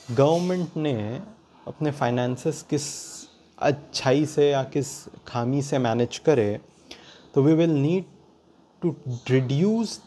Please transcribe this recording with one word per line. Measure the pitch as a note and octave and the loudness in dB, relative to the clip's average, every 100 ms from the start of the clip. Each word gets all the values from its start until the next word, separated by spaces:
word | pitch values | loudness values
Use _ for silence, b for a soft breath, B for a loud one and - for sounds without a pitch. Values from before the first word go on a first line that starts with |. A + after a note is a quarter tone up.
| - | -6
गवर्नमेंट | A#2 C#3+ E3+ F3+ F#3 E3+ D#3+ | 2 4 4 0 -4 -4 -4
ने | D3+ A#2 G#2 A#2+ G3+ - _ _ - | -2 -2 -4 -8 -14 -20 _ _ -16
अपने | - D3+ | -4 -4
फाइनेंसेस | C#3+ B2 A#2+ B2 B2 D#3+ C#3 - | -2 -2 0 -2 -2 -4 -6 -4
किस | D3 C#3 - - - - _ _ - | -4 -4 -12 -14 -18 -20 _ _ -2
अच्छाई | - C#3+ - - C3+ C#3 D3 | -2 -2 -4 -4 2 2 2
से | D3+ D3 | 2 2
या | C3+ | 2
किस | C3 D3 C3 - - - - | -2 -4 -6 -8 -16 -20 -8
खामी | B2 A#2+ C#3 | -4 -2 -2
से | C#3 C#3 | 0 0
मैनेज | B2 A2+ A#2+ - | 0 0 0 0
करे, | - C3+ G#2 G#2+ - B B B B B B | 2 4 2 -2 -10 B B B B B B
तो | C#3+ | 2
we | C#3 D#3+ | 4 6
will | E3+ D3 | 4 4
need | C#3+ F#3 F3 - _ _ _ _ _ - | 2 0 -4 -18 _ _ _ _ _ -4
to | F3 C#3 B2+ A#2 - | -4 -4 -8 -8 0
reduce | C3 B2 C#3 G3 A3+ A3 - | 2 2 2 2 2 -2 -6